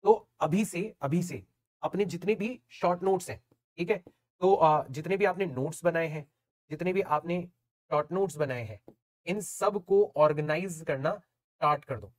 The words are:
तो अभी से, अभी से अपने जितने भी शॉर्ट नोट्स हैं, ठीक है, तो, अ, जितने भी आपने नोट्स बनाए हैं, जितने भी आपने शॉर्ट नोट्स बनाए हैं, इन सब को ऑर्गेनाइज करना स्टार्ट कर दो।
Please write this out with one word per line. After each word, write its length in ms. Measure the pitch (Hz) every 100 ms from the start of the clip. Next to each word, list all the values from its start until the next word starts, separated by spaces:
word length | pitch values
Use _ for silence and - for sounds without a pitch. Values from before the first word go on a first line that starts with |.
तो 260 | 196 220 - _
अभी 240 | 156 180
से, 300 | 214 175 220 -
अभी 220 | 139 170
से 240 | 175 117 - _ _ _
अपने 220 | 123 180
जितने 300 | 202 170 180
भी 280 | 214 208 254 _
शॉर्ट 340 | - 180 175
नोट्स 280 | 190 185 -
हैं, 140 | - _ _ _ -
ठीक 140 | 175
है, 140 | 202 - _ _ _
तो, 140 | 185
अ, 340 | 196 160 151 -
जितने 280 | 135 156 190
भी 80 |
आपने 220 | 196 180 185
नोट्स 380 | 131 147 156
बनाए 240 | 175 165 165
हैं, 240 | 151 147 _ _ _ _
जितने 220 | 151 175
भी 80 | 190
आपने 500 | 190 151 170 175 180 _ _ _ _
शॉर्ट 220 | 151 147
नोट्स 240 | 175 196 147
बनाए 280 | 147 123
हैं, 160 | 110 - - _ _ _ -
इन 140 | 202
सब 440 | 185 - 202 202
को 280 | - 196 202 -
ऑर्गेनाइज 680 | 151 151 151 156 190 160 160
करना 240 | 139 143 202 _ _ _
स्टार्ट 300 | _ 151 143
कर 140 | - 123
दो। 120 | 98